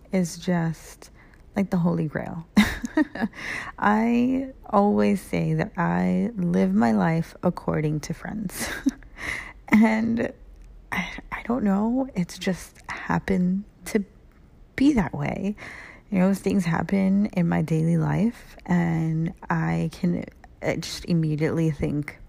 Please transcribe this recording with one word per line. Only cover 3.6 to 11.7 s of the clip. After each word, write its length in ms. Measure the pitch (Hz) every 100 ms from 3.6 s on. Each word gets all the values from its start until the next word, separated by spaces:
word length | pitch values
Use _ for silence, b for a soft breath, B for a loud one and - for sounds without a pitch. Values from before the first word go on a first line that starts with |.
| - -
I 720 | 208 214 233 240 247 262 269 - -
always 520 | 202 202 208 208 196
say 320 | - 175 160
that 180 | 160 220 -
I 540 | 170 175 185 180 202 220
live 380 | 175 180 190
my 180 | 202 233
life 440 | 214 170 165 - -
according 560 | 180 - - 165 151 151
to 120 | -
friends. 540 | 165 - 214 185 - -
<laughs> 60 | - - - B B B B B - -
And 600 | 220 220 220 226 233 - - - - - - -
I, 180 | 185 175 - -
I 100 | - -
don't 180 | 254
know, 440 | 208